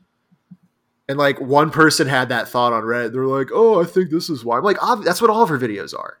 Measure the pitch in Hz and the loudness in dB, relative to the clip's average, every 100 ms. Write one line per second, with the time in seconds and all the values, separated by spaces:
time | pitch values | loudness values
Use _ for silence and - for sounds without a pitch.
0 | _ _ _ _ _ - _ _ _ _ | _ _ _ _ _ -20 _ _ _ _
1 | - 139 143 135 135 143 156 151 156 - | -8 0 0 0 0 2 2 4 4 4
2 | 139 135 123 123 101 123 120 113 110 120 | 0 0 0 -4 -4 -2 0 0 -2 -4
3 | 117 123 131 135 135 165 226 202 170 185 | -4 -4 -2 -2 -2 2 4 4 2 0
4 | 180 160 175 139 117 120 196 196 208 240 | 0 -2 -4 -6 -2 0 0 0 0 -2
5 | 165 180 226 220 208 139 120 101 78 - | -2 0 2 2 0 0 -4 -6 -10 -12
6 | - - | -14 -18